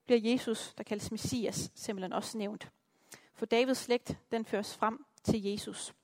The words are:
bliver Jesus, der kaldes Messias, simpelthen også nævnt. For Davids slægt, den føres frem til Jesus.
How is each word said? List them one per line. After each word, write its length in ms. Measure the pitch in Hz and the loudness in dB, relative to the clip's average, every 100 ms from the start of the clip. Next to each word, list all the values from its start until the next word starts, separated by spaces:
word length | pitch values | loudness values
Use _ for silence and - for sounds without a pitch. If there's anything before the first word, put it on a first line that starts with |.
| - | 4
bliver 140 | 240 | 4
Jesus, 500 | 220 254 - 220 - - | 6 2 2 -2 -4 -10
der 60 | |
kaldes 280 | 220 208 - | -6 -6 -4
Messias, 600 | 220 - 254 202 156 165 - | -4 -2 -2 -2 -2 -6 -6
simpelthen 380 | - 196 180 | -6 -4 -2
også 240 | 190 - 220 | -2 -4 -4
nævnt. 340 | 202 214 - _ _ _ _ - _ | -4 -6 -12 _ _ _ _ -20 _
For 120 | - 226 | -8 2
Davids 320 | 233 262 254 | 4 6 2
slægt, 420 | - 233 - - _ | 2 0 0 -8 _
den 140 | 226 220 | -4 0
føres 300 | 202 214 - | -2 -2 0
frem 300 | 214 233 - _ | 0 0 -8 _
til 200 | - 220 | 0 0
Jesus. 520 | 196 208 - 196 - - | 0 -2 -6 -10 -12 -14